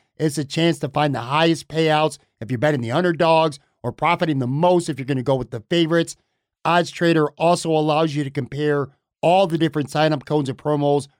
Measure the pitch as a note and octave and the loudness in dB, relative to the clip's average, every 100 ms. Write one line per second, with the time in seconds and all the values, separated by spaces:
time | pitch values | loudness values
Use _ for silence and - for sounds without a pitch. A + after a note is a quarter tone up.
0 | _ - D#3 D3 C#3+ D#3+ E3 E3 C#3+ D3 | _ -4 -4 -2 -6 -2 0 -2 -4 -2
1 | D3 B2 A#2+ D3+ E3 D#3 - D#3 D#3+ D3+ | 0 -2 -2 0 2 0 -2 -2 2 2
2 | D#3 - _ - G#2+ B2 D3+ D3 A2+ C#3+ | 0 -4 _ -14 -8 -2 0 0 -2 0
3 | F3+ D#3+ E3 D#3+ D#3+ C#3 _ _ D#3 - | 0 2 4 4 2 -4 _ _ -10 -4
4 | D#3 E3+ E3+ C3+ B2 C#3+ F3 F3+ E3+ C3+ | -2 0 0 -2 -2 0 2 2 0 -8
5 | B2+ C3+ B2 C3 A#2+ A#2 - E3+ D#3+ E3+ | -4 -4 0 -2 -4 -12 -4 0 2 0
6 | E3 - _ _ _ _ - F3 E3+ - | -2 -8 _ _ _ _ 0 0 0 0
7 | E3+ D#3+ D3 - E3 E3+ E3 D#3 D#3 D3+ | 2 2 0 0 0 2 0 0 2 0
8 | D#3+ C#3+ C3+ C#3 - C#3 D3+ C#3+ C3+ _ | 0 -2 -4 -6 -8 -4 0 0 -4 _
9 | _ - D#3+ F#3 F#3+ D#3+ D#3+ D3+ C#3 D3+ | _ -2 2 2 2 0 0 -2 -4 0
10 | D#3 D3 - D3+ C3+ - D3+ D3 C#3+ C#3+ | 0 0 -2 -2 -2 -4 -2 0 2 0
11 | C#3 | -2